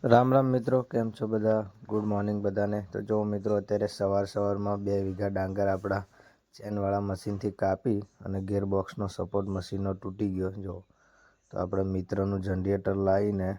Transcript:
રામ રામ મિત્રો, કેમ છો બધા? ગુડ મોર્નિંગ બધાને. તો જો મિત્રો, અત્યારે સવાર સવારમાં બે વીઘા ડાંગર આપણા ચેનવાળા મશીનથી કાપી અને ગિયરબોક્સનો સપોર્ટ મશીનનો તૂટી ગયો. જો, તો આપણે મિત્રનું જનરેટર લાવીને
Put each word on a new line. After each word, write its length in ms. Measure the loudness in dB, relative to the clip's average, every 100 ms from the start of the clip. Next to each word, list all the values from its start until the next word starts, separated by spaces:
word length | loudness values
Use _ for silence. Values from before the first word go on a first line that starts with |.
રામ 300 | 8 8 8
રામ 140 | 6 6
મિત્રો, 320 | 2 2 0
કેમ 260 | 2 -2 -2
છો 160 | -2 -2
બધા? 440 | 0 2 2 0 -12 -4
ગુડ 160 | -2
મોર્નિંગ 380 | 0 0 0 0
બધાને. 380 | 0 0 0 -2
તો 180 | -4 -8
જો 160 | -2 0
મિત્રો, 300 | 0 -2 0 0
અત્યારે 300 | 0 0 0
સવાર 400 | 0 2 2 0
સવારમાં 580 | 0 0 0 -2 -2
બે 100 | 0 0
વીઘા 260 | -2 -2 -2
ડાંગર 400 | -2 -2 0 0
આપણા 360 | 0 0 -2 -4 _ -20 _ _
ચેનવાળા 460 | -16 -6 -2 0 0
મશીનથી 500 | -2 -4 -4 -4 -4
કાપી 500 | -2 0 0 0 -2 -4 _
અને 180 | -6 -6
ગિયરબોક્સનો 640 | -2 -2 2 0 -2 -4 -6
સપોર્ટ 420 | -4 -4 -2 -2
મશીનનો 460 | -4 -4 -4 -4
તૂટી 340 | -4 -8 -4 -2
ગયો. 220 | 0 -4
જો, 220 | -4 -10 -10 -14 _ _ _ _ _ _
તો 60 | -6
આપણે 240 | -2 0
મિત્રનું 580 | 0 -2 -2 0 0 0
જનરેટર 540 | 0 -2 2 0 2
લાવીને 540 | 2 4 4 2 0 -2